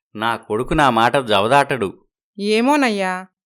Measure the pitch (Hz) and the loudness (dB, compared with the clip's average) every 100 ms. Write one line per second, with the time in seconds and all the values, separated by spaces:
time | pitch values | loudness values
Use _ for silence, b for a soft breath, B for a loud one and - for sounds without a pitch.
0 | _ 104 113 110 - 107 123 156 139 113 | _ -6 -4 -4 -4 -6 -2 2 2 4
1 | 117 143 123 101 107 143 139 135 98 - | 2 0 0 0 4 2 2 -2 -4 -8
2 | _ _ _ - 202 214 247 294 254 202 | _ _ _ -8 -2 0 2 2 0 -2
3 | 185 185 185 _ | -4 -6 -12 _